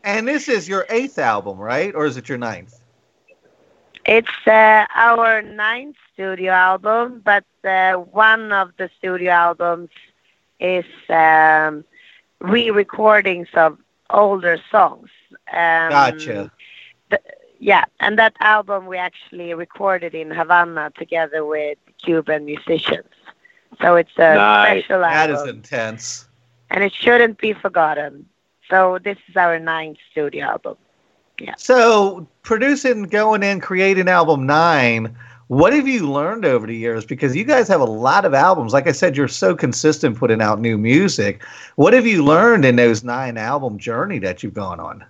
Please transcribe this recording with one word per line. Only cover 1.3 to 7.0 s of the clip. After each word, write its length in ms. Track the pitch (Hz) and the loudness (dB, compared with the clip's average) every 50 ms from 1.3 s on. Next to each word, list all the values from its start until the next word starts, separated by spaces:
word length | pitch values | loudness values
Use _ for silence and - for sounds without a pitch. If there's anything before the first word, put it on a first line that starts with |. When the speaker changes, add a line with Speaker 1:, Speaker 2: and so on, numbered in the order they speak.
| 110 104 95 101 95 95 | 0 -2 -4 -8 -12 -12
Speaker 1:
right? 360 | 101 110 123 143 180 202 190 | -8 -6 -4 -4 -4 -4 -4
Or 100 | 156 151 | -4 -4
is 100 | 147 127 | -4 -4
it 120 | 127 - - | -8 -12 -12
your 100 | 139 123 | -10 -8
ninth? 420 | 120 113 104 87 87 - _ _ _ _ _ _ _ _ _ _ _ _ _ _ _ _ _ _ _ _ _ _ _ _ _ - _ | -8 -10 -10 -12 -16 -20 _ _ _ _ _ _ _ _ _ _ _ _ _ _ _ _ _ _ _ _ _ _ _ _ _ -8 _
Speaker 2:
It's, 420 | - 208 226 226 - - - - | 2 2 2 0 -2 -14 -4 2
uh, 400 | 220 220 220 220 214 214 214 214 - - | 4 6 6 6 6 6 4 2 0 0
our 480 | - 226 233 233 233 233 226 220 220 | 2 2 4 4 2 2 0 0 -2
ninth 540 | 214 214 214 214 214 214 226 247 269 294 294 _ _ _ | -4 -8 -10 -6 -4 -4 -4 -6 -10 -16 -20 _ _ _
studio 400 | _ - 190 190 190 180 185 185 | _ -10 -8 -8 -8 -6 -2 0
album, 680 | 185 185 185 185 190 185 185 214 220 233 | 2 2 2 2 0 -2 -2 -2 -2 -2